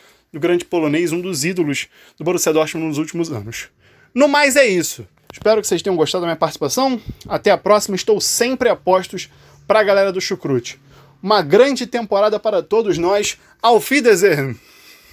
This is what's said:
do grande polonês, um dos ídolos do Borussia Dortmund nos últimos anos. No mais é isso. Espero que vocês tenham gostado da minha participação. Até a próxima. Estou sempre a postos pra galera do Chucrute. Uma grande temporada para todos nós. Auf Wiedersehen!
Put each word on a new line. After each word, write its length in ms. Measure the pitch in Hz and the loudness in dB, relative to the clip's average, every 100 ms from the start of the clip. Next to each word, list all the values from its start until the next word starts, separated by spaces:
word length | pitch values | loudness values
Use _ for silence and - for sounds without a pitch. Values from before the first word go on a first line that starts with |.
| _ _ _ | _ _ _
do 60 | 156 | -4
grande 260 | 170 175 - | -2 -2 -2
polonês, 460 | 175 156 151 175 | -2 0 0 -2
um 100 | 165 | -4
dos 240 | 180 170 156 | -6 -6 -4
ídolos 420 | 185 156 139 - _ - - | -2 -4 -4 -8 _ -20 -8
do 60 | |
Borussia 280 | 156 175 165 | -4 -2 -2
Dortmund 360 | 156 156 165 160 | 0 -2 -4 -6
nos 100 | 147 | -4
últimos 340 | 156 170 165 | -6 -6 -6
anos. 380 | 123 101 - - _ _ _ _ | -8 -10 -14 -16 _ _ _ _
No 140 | 240 285 | 0 2
mais 280 | 294 294 277 | 4 4 4
é 100 | 254 | 4
isso. 420 | 180 156 - 107 _ - | 2 -2 -8 -16 _ -20
Espero 300 | - 214 220 | -4 0 0
que 60 | - | 0
vocês 140 | 175 | -2
tenham 140 | 202 180 | -2 0
gostado 280 | 151 185 | 0 -2
da 40 | 170 | -4
minha 80 | 160 | -2
participação. 640 | 160 - - - 269 247 - - - | -4 -2 -4 -2 -2 -2 -8 -14 -8
Até 220 | 165 208 | -2 2
a 60 | 180 | 2
próxima. 380 | 196 208 208 190 | 4 2 2 -4
Estou 240 | - 208 | 0 0
sempre 480 | - - 240 262 247 | 0 -2 -2 0 0
a 80 | 185 | 0
postos 560 | - 185 185 185 - _ - - - | 2 0 0 -10 -14 _ -20 -10 0
pra 160 | 214 | 2
galera 280 | 208 196 196 | 4 2 2
do 80 | 185 | -2
Chucrute. 600 | - 190 - 131 - - _ - - _ | -4 -6 -2 -2 -4 -12 _ -20 -20 _
Uma 200 | 190 208 | 0 2
grande 440 | 151 190 269 262 240 | 4 4 4 2 -4
temporada 540 | 240 220 202 214 208 | -4 -2 0 2 0
para 240 | 220 202 | 0 -2
todos 340 | 151 214 214 160 | 0 0 0 0
nós. 420 | 170 202 202 - _ _ | 0 0 -2 -8 _ _
Auf 320 | 226 226 - | 2 2 2
Wiedersehen! 680 | 277 240 190 196 147 135 107 _ - - - _ | 2 4 4 4 2 -2 -8 _ -20 -20 -20 _